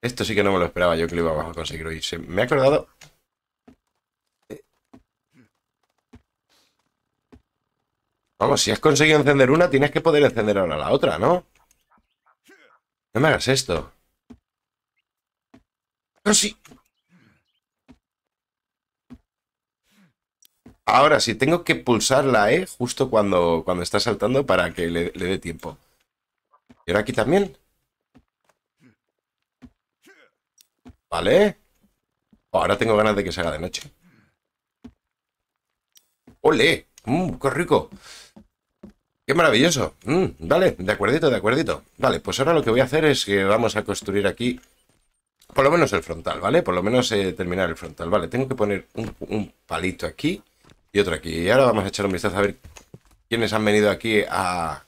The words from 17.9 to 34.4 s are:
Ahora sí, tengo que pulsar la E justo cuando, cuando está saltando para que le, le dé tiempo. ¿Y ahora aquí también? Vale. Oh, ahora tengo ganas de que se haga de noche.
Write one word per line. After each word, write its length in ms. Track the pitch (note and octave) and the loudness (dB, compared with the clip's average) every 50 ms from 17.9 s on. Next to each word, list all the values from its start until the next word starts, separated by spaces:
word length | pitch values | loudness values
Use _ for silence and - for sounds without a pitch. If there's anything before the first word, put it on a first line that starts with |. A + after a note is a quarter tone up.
| - _ _ _ _ _ _ _ _ _ _ _ _ _ _ _ _ _ _ _ _ _ _ _ - - _ _ _ _ _ _ _ _ _ _ _ _ _ _ _ G3+ G3 F3 _ _ _ _ _ _ _ - _ _ _ - - _ _ | -20 _ _ _ _ _ _ _ _ _ _ _ _ _ _ _ _ _ _ _ _ _ _ _ -20 -20 _ _ _ _ _ _ _ _ _ _ _ _ _ _ _ _ _ _ _ _ _ _ _ _ _ -20 _ _ _ -20 -20 _ _
Ahora 360 | - A2 B2 C#3 D#3 D3+ B2 | 2 4 4 6 6 4 4
sí, 140 | - - A2 | 2 0 -2
tengo 300 | - - C#3 E3 F3 F3 | 0 0 0 0 0 0
que 100 | - D#3 | -2 -4
pulsar 500 | B2 - - A#2+ G#2+ - - C3 C3+ D3 | -2 0 0 0 0 2 2 2 2 2
la 280 | C#3 B2 A2 G2+ G#2+ B2 | 2 2 2 4 4 2
E 140 | E3+ F#3+ | 0 0
justo 440 | - - - B2 B2 - - C3+ B2 | -4 -8 -8 -8 -8 -2 -4 -4 0
cuando, 520 | A#2 A2 G#2 G2 G2 F2+ F2 E2+ E2 E2 D#2+ | 2 0 2 2 2 2 2 2 0 -2 -2
cuando 180 | - F#2 F2+ F2 | -4 -4 -4 -4
está 180 | - - G2+ | -4 -2 -2
saltando 460 | - A#2 G#2+ - - G#2+ B2+ C3+ D3 | -2 -2 -2 -2 -2 0 0 0 0
para 260 | - F#2+ F#2 F2 F2 E2 | 2 2 0 0 -2 -4
que 160 | - F2 E2+ | -4 -4 -4
le, 240 | E2+ E2+ E2+ F2 - | -2 -2 -4 -4 -6
le 100 | F2 F2 | -6 -6
dé 120 | F2 F#2+ F#2 | -4 -4 -6
tiempo. 400 | - F2 E2+ - - D#2+ D2+ _ _ _ _ _ _ _ _ _ _ _ _ _ _ _ _ _ _ _ - _ _ | -6 -10 -12 -10 -12 -14 -16 _ _ _ _ _ _ _ _ _ _ _ _ _ _ _ _ _ _ _ -20 _ _
¿Y 60 | - F2+ | -2 0
ahora 80 | G#2 | 0
aquí 120 | A2 - - | 0 0 -2
también? 440 | - A2 A2 D#3+ G3 G3+ F#3+ - _ _ _ _ _ _ _ _ _ _ _ _ - _ _ _ _ _ _ _ _ _ _ _ _ D3 B2+ G#2+ _ _ _ _ _ _ _ _ _ _ _ _ _ - - _ _ _ _ _ _ _ - G4 F4+ C#4+ G2 _ _ _ _ _ _ - _ _ _ _ - - _ _ _ | -2 0 2 2 2 2 0 -6 _ _ _ _ _ _ _ _ _ _ _ _ -20 _ _ _ _ _ _ _ _ _ _ _ _ _ -20 _ _ _ _ _ _ _ _ _ _ _ _ _ _ -20 -20 _ _ _ _ _ _ _ -20 -20 _ _ _ _ _ _ _ _ _ -20 _ _ _ _ -20 -20 _ _ _
Vale. 480 | - E2 F2 F#2+ B2+ F3 G#3 G#3 - _ _ _ _ _ _ _ _ _ _ _ _ _ _ _ _ _ _ _ | -6 -4 0 2 4 4 4 2 0 _ _ _ _ _ _ _ _ _ _ _ _ _ _ _ _ _ _ _
Oh, 100 | - F#2+ | -2 -2
ahora 180 | E2+ F2 G2+ G2+ | 0 0 0 0
tengo 180 | - A2 A2 | 2 0 2
ganas 200 | G#2 G#2+ G#2+ G#2 | 2 2 2 2
de 80 | G2 G2 | 0 -2
que 80 | F#2+ E2 | -4 -4
se 80 | F2+ | -4
haga 100 | E2+ E2 D2+ | -4 -4 -4
de 60 | D#2 | -6
noche. 240 | E2 F2+ - - - - _ _ _ _ _ _ _ _ _ _ | -8 -10 -10 -12 -14 -14 _ _ _ _ _ _ _ _ _ _